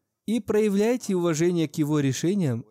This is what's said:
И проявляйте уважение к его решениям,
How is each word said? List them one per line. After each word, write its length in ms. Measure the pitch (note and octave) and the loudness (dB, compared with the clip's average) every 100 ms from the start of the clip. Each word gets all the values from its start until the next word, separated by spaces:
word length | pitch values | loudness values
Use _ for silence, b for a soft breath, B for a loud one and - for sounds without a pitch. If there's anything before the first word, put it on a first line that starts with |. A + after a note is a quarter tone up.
| _ _ - | _ _ -4
И 140 | A#3 | -4
проявляйте 760 | - G#3 G#3+ G3 G#3+ B3 - | -2 0 2 2 2 0 -2
уважение 540 | F#3 E3+ D3+ F3 F3 D#3 | 0 0 2 0 0 -2
к 80 | - | -2
его 240 | D3 D3+ | -2 0
решениям, 640 | C#3 B2+ D#3+ G#3 D#3 A#2 - | 0 -2 -2 0 -2 -4 -8